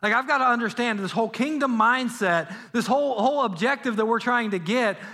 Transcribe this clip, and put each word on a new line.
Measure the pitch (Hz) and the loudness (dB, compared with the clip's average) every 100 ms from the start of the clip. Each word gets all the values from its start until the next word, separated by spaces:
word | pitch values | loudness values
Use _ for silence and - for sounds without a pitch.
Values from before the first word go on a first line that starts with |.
Like, | 208 | 0
I've | 233 269 | 0 2
gotta | 277 254 | 2 2
understand | 240 220 - 240 208 | 2 -2 -2 -2 -2
this | 190 | -4
whole | 202 220 | -2 -2
kingdom | 220 277 302 269 226 | -2 -2 0 0 2
mindset, | 226 254 247 - 190 170 156 196 - | 2 2 -2 -2 0 0 -2 -10 -6
this | 233 202 | -2 2
whole, | 269 285 226 | 2 2 2
whole | 240 294 | 2 2
objective | 240 170 233 277 254 214 | 0 0 -2 0 -2 0
that | 220 | 2
we're | 226 | 0
trying | 247 240 220 | 2 0 0
to | 190 | -2
get, | 165 247 220 185 - | 0 0 0 -2 -10